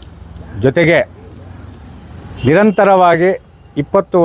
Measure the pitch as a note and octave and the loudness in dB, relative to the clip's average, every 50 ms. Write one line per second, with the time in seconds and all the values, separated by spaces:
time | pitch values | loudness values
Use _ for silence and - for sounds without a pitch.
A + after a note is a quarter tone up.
0 | - - - - - - - - - - - G2 G2+ C3+ C3 E3+ E3+ D#3+ E3+ C#3+ | -20 -20 -20 -20 -20 -18 -18 -18 -18 -14 -6 -2 -2 0 2 2 2 2 2 2
1 | - - - - - - - - - - - - - - - - - - - - | 0 -2 -8 -20 -20 -20 -20 -20 -20 -20 -18 -18 -18 -20 -20 -20 -20 -20 -20 -18
2 | - - - - - - - - - - D#3 F#3+ G#3+ A3 F#3 - G3+ G3 G3 F#3 | -18 -18 -18 -18 -16 -16 -10 -4 0 2 4 4 4 4 4 4 4 4 4 4
3 | F3+ F3 E3 E3 F3 F#3 F#3 - - - - - - - - D3 C#3+ - - G3 | 4 4 4 2 2 0 -2 -2 -6 -16 -20 -20 -20 -12 -8 -8 -4 -2 0 -2
4 | F3+ - - F3+ | 0 0 2 2